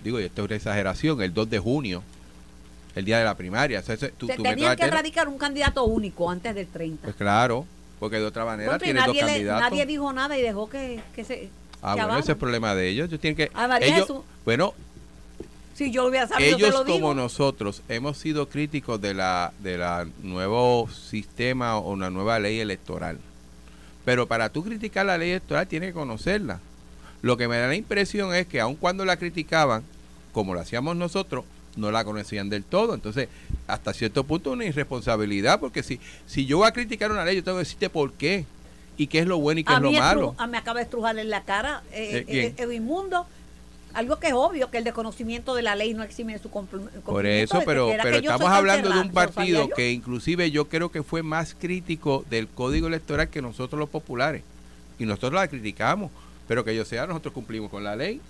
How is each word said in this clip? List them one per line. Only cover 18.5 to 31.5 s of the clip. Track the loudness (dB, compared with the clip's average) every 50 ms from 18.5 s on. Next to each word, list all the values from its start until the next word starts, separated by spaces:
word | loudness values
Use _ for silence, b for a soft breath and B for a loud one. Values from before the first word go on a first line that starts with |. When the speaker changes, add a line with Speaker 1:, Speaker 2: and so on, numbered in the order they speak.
| -2 -4 -4 -2 -4 -6 -4 -2 -4 -2
Speaker 1:
de | -2 -2
la, | 0 0 0 2 2 2 0 -2 -4 -8
de | -6 -4 -2
la | -2 0 -2 -2 -2 -4 -6 -10 -12
nuevo | -10 -6 -4 -2 -2 0 2 4 4 4 4 4 0 -2
sistema | -8 -14 -12 -8 -8 -8 -8 -8 -6 -2 -2 -2 0 0 0 0 0
o | -2 -2 -2
una | -4 -4 -4 -4
nueva | -2 -2 0 2 2 2
ley | 2 0 0 -2
electoral. | -2 -4 -4 -6 -6 -10 -8 -6 -6 -6 -8 -10 -14 -18 -20 -20 -20 -20 -20 -20 B B B B B B B B 0
Pero | 2 2 2 2
para | 0 0 0 0 0
tú | -2 -4 -4
criticar | -4 -6 -6 -8 -4 -2 0 2
la | 2 2 0
ley | 0 -2
electoral | -2 -4 -4 -2 -2 -2 0
tienes | -2 -4 -6 -6 -6
que | -6
conocerla. | -6 -6 -6 -6 -4 0 0 0 0 0 -4 -6 -8 -10 -18 -20 -20 -20 -20 B B B B B B
Lo | 2 2 2
que | 2 2 0
me | 2 2
da | 2
la | 2 0
impresión | -2 -2 -2 0 0 0 0 0 -2 -2 0 0
es | 0 0
que | 0 0 0
aun | 0 0 0
cuando | 0 0 0 0 2 2
la | 2 2 2
criticaban, | 0 -4 -4 -4 -2 2 4 4 6 6 4 2 -2 -8 -20 -20 -20 -20 -20 -20 -20 -4
como | -2 -2 0 0 -2
lo | -4
hacíamos | -4 -4 -4 -2 -2 -2 -2
nosotros, | -2 -2 -2 -2 -2 -2 -2 -6 -6 -6 -10